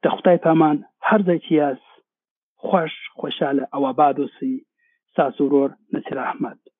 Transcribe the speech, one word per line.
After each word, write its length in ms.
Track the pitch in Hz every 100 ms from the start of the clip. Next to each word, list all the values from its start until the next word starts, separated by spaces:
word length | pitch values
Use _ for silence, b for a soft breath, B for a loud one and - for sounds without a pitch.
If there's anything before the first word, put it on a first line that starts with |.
د 120 | - -
خدای 180 | - 175 165
په 40 | 160
امان، 200 | 156 147 - _ -
هر 100 | 214 180
ځای 120 | 170
چې 120 | - 156
یاست، 280 | 147 131 _ _ _ _ _ _ _ _
خوښ، 280 | - 196 160 - - -
خوشحاله 440 | 147 - 151 139 131
او 80 | 135 139
آباد 320 | 127 147 139
اوسئ. 300 | 135 _ 131 131 _ _ _ _ _
ستاسو 340 | - 143 123 139
ورور 240 | 139 139 - _ -
نصیر 220 | - 139
احمد. 340 | 123 - 180 - _ _